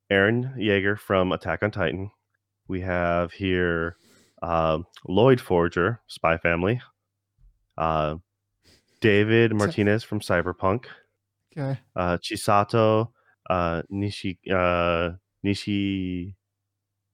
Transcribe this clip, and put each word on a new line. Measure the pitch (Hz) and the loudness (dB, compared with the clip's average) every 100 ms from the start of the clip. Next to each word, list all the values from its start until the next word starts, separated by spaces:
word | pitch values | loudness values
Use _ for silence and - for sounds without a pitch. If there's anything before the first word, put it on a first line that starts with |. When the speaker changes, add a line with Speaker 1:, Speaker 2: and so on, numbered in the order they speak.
| - | 0
Speaker 1:
Eren | 98 101 120 131 127 | 2 4 2 -4 -4
Yeager | 104 98 98 104 | 0 2 0 -4
from | - 98 92 | 0 0 2
Attack | 85 92 82 | -2 -4 -4
on | 104 | -4
Titan. | 104 82 87 98 _ _ _ _ _ - | -2 -4 -4 -10 _ _ _ _ _ -8
We | 92 | -6
have | 92 90 87 85 85 | -4 -2 0 0 -2
here, | - 95 90 87 85 82 - _ _ _ - | -4 -2 0 0 -2 -4 -10 _ _ _ -12
uh, | 85 82 80 78 - - - | -4 0 0 0 -4 -16 -2
Lloyd | 92 127 123 | 4 6 4
Forger, | - 90 87 90 90 120 - | 2 0 2 0 -2 -2 -12
Spy | - 82 82 | -2 0 0
Family. | 85 85 92 123 - _ _ _ _ _ _ _ _ - | 0 0 0 -2 -6 _ _ _ _ _ _ _ _ -4
Uh, | 80 80 76 80 _ _ _ _ _ _ _ - | -2 0 -2 -6 _ _ _ _ _ _ _ -2
David | 110 101 107 113 117 | 2 4 4 4 4
Speaker 2:
T- | 107 | 2
Speaker 1:
Martinez | 104 - 104 107 | 0 2 2 2
from | - 104 | -2 -8
Cyberpunk. | - 90 87 90 95 117 - - _ _ _ _ _ 165 | -2 0 0 -2 -2 -2 -6 -20 _ _ _ _ _ -10
Speaker 2:
Okay. | 135 135 _ - | -8 -8 _ -4
Speaker 1:
Uh, | 90 87 | -2 -2
Chisato, | - 104 - 101 104 117 110 110 113 _ _ _ - | -4 -6 2 2 2 2 4 2 0 _ _ _ -4
uh, | 90 85 82 - | -2 0 -2 -6
Nishi-, | 98 101 - 98 90 - | -6 -6 -6 -8 -8 -4
uh, | 92 90 87 87 85 85 90 _ _ 101 | 0 2 2 0 0 -2 -6 _ _ -4
Nishi-, | 98 - 101 98 95 92 90 92 95 _ _ _ _ _ _ _ | -4 -4 -4 -2 -4 -6 -8 -10 -16 _ _ _ _ _ _ _